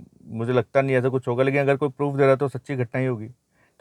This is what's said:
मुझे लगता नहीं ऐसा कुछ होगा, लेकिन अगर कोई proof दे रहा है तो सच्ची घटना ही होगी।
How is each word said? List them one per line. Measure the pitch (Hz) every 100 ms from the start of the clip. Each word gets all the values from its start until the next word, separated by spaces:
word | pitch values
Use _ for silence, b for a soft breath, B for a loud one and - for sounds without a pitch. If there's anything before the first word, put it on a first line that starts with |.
| - _
मुझे | - 110 117
लगता | 127 113 139
नहीं | 135 127
ऐसा | 127
कुछ | 127 127
होगा, | 120
लेकिन | 135 143
अगर | 139 135
कोई | 147
proof | - 143 139
दे |
रहा | 139
है | 135
तो | 139
सच्ची | 127 - 139
घटना | 123 131
ही | 131
होगी। | 120 110 - _ _ _ _